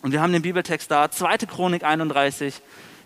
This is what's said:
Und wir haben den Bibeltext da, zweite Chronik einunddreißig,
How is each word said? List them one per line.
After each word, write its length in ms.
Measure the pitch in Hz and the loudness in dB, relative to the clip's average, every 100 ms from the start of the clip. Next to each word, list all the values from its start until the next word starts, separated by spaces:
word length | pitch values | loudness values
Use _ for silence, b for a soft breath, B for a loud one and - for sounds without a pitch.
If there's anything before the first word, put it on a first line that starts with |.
Und 80 | 135 | -2
wir 100 | 147 | 0
haben 100 | 170 | 2
den 120 | 175 | 2
Bibeltext 480 | 170 180 170 165 - | 0 -2 -2 -4 0
da, 180 | 147 151 | 2 2
zweite 380 | - 175 214 196 | 0 0 0 -2
Chronik 360 | - 180 175 | -2 0 0
einunddreißig, 760 | 151 156 160 139 139 135 143 - B B B B | 0 0 0 2 2 0 -6 -6 B B B B